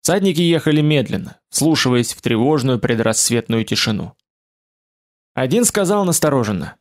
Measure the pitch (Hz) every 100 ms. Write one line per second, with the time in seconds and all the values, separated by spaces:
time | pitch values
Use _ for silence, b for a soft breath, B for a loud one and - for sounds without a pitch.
0 | - 190 196 160 175 165 156 151 151 151
1 | 117 - - - _ - 302 320 127 123
2 | 120 - 143 117 127 156 127 120 123 117
3 | 110 110 - 120 - 113 110 110 - 104
4 | 85 _ _ _ _ _ _ _ _ _
5 | _ _ _ - 131 202 240 - 180 208
6 | 185 160 156 139 107 95 73 -